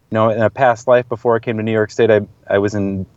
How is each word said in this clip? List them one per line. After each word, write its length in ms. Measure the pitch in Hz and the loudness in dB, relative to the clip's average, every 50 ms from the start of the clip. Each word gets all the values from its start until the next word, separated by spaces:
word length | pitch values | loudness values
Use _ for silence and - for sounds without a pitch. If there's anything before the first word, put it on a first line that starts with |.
| _ - | _ -6
know, 200 | 113 110 110 113 | -2 0 0 0
in 100 | 107 117 | 0 0
a 80 | 110 104 | -2 -2
past 380 | - - 135 123 117 110 - | 0 0 0 0 0 0 0
life. 200 | 127 123 123 123 | 2 2 2 2
Before 280 | 120 120 107 - 120 113 | -2 -6 -4 -2 0 0
I 40 | 113 | 0
came 180 | 117 131 110 | -2 -4 -6
to 60 | 110 107 | -4 -2
New 80 | 113 | -2
York 200 | 110 110 107 - | 0 0 0 0
State, 180 | - - 117 110 | 0 0 2 4
I, 120 | 107 104 101 - - _ _ - | 4 2 2 -2 -14 _ _ -2
I 80 | 101 | 0
was 160 | 101 101 104 104 | 0 0 0 -2
in 320 | 104 98 98 98 95 95 - _ | -2 -4 -4 -4 -6 -8 -10 _